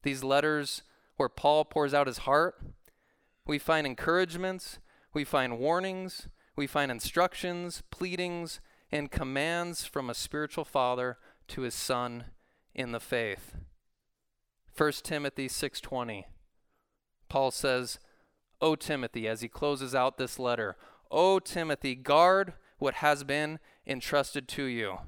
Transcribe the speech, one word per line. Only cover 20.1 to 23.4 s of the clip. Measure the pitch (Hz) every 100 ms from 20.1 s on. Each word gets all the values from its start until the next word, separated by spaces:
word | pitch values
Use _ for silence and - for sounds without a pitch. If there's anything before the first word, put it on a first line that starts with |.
| -
this | 127 -
letter, | 127 120 104 - - - _
"O | - 185 190
Timothy, | 185 185 160 143 139
guard | 127 131 147 175 190 190 - _ _
what | 139 -
has | 147 147 143
been | 143